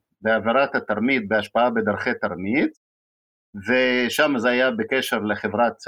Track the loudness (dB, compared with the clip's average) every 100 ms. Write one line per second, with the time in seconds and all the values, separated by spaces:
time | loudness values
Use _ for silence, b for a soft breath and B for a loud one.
0 | _ _ 0 0 2 2 2 0 -2 -2
1 | 0 0 0 -2 0 0 2 2 -2 -2
2 | -2 -4 -4 -4 -2 0 0 -4 _ _
3 | _ _ _ _ _ -10 0 2 2 2
4 | 0 2 0 2 0 2 2 0 -2 -2
5 | 0 -2 -2 -2 -2 0 0 0